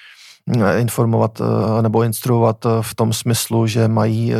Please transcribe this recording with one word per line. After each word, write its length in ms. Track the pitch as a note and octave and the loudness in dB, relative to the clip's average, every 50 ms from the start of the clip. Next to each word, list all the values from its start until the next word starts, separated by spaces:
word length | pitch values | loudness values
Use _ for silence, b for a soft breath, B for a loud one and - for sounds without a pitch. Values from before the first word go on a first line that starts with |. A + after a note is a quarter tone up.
| B B B B B B B B B | B B B B B B B B B
mm, 160 | - A#2+ A#2 G#2 G2 E2 G#2+ | -2 0 2 2 2 2 2
informovat, 640 | A#2+ A2+ - - A#2 A2+ A2+ A2 A2 A2 - - | 0 -2 0 0 0 2 2 2 0 0 -2 -4
eh, 420 | A#2+ A2+ A2+ A2+ G#2 G#2+ A2 A2+ | -2 -2 0 0 0 0 0 0
nebo 200 | A2+ A2 A2 A2+ | 0 2 2 0
instruovat, 640 | A#2 A#2 G#2+ - - B2 A#2+ A#2 A2+ A2+ G#2+ - - | 0 0 -2 -4 -2 0 2 2 2 2 0 0 -2
eh, 20 | A#2+ A2+ A2+ | 0 0 0
v 140 | A2 - - | -2 -4 -4
tom 180 | - A2+ A2+ | -2 -2 -2
smyslu, 540 | A2+ - - B2 A2+ - - - A#2 A#2 A2+ | -2 -2 -2 -2 -2 -2 -2 -2 0 0 0
že 220 | A2 A#2 A#2+ A2+ A2 | 0 2 2 2 2
mají, 460 | A2+ A2 G#2+ A2+ A2 A2+ A#2 A#2+ | 2 2 0 0 0 0 -2 -2
eh, 20 | A#2 | -2